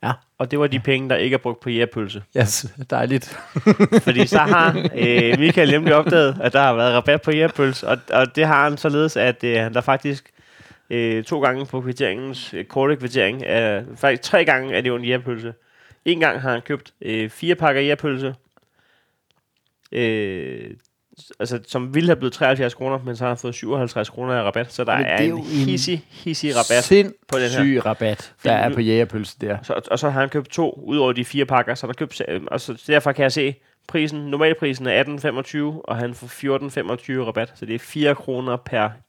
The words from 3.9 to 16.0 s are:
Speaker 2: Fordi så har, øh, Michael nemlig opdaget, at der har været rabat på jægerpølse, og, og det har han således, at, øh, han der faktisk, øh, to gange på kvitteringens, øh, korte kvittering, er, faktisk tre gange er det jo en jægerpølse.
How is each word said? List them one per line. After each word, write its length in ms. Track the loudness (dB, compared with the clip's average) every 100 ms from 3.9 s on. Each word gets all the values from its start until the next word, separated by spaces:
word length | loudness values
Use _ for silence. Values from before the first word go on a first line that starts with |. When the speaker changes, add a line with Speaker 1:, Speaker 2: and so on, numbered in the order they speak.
| 4
Speaker 2:
Fordi 240 | 2 2 4
så 120 | 4
har, 320 | 4 4 4 2 -2
øh, 440 | 0 2 4 4 4
Michael 320 | 4 4 4
nemlig 240 | 4 6
opdaget, 420 | 4 6 4 4 2
at 120 | 0
der 80 | 4
har 140 | 4
været 200 | 4 4
rabat 280 | 2 2 2
på 80 | 2
jægerpølse, 580 | 2 0 2 -2 0 -2
og, 100 | -2 0
og 240 | 0 2 2
det 100 | 4
har 180 | 4 4
han 80 | 2
således, 400 | -2 0 0 2
at, 280 | 0 0
øh, 120 | 0 0
han 180 | 0
der 60 | -2
faktisk, 500 | 0 0 0 -8 _ _ _ _ -20 _ _
øh, 340 | -2 -2 -2
to 160 | -4 0
gange 260 | 0 0 -6
på 140 | -8
kvitteringens, 760 | -8 -2 -2 -2 -8 -12 -12
øh, 100 | -12
korte 320 | -8 -2 0 0
kvittering, 460 | -2 0 0 0 -2
er, 360 | 0 0 -2 -6 -2
faktisk 260 | 0 0
tre 220 | 2 2
gange 300 | 4 2 0
er 60 | -2
det 80 | -2
jo 80 | -2
en 80 |
jægerpølse. 500 | -2 -4 -4 -8 -10 -14 _ _ _ _